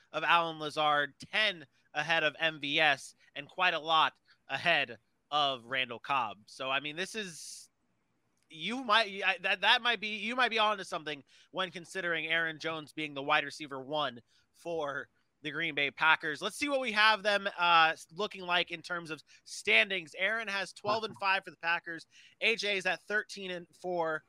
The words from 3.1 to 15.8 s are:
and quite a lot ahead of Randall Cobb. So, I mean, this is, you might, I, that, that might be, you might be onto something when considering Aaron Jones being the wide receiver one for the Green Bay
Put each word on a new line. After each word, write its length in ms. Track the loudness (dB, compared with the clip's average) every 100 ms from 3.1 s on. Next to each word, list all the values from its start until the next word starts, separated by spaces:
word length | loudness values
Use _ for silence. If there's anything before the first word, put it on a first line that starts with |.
| -20 _ -16
and 120 | -12
quite 280 | 0 0 0
a 40 |
lot 340 | 2 4 4 0 _ _ -10
ahead 480 | -2 2 2 0 -8 _ _ _
of 340 | 0 0 -2 -4
Randall 340 | -4 -4 -6
Cobb. 380 | -2 -2 -2 -6 -16
So, 240 | -10 -4
I 80 | -4
mean, 160 | -4 -8
this 180 | -8
is, 560 | -8 -10 -12 -16 -16 -20 _ _ _ _ _ _ _ _
you 340 | -10 -6 -4
might, 380 | 4 4 4 0
I, 140 | 0 0
that, 180 | 0 2
that 220 | 4 4
might 180 | 4 0
be, 60 | -2
you 280 | -6 -4 0
might 140 | 2
be 100 | 4
onto 240 | 2 0
something 400 | -4 -8 -6 -8 -12 -20 _
when 180 | -6 -6
considering 560 | -8 -10 -6 -2 -2 0
Aaron 320 | 0 0 -4
Jones 360 | -6 -6 -8
being 200 | -10 -8
the 80 | -6
wide 220 | 2 2 2
receiver 340 | -8 -10 -10
one 420 | -4 -2 -2 -4 -16 _ _ _
for 520 | -6 -4 -4 -6 -10 _ _ _
the 100 | -8
Green 240 | -4 -4
Bay 160 | 0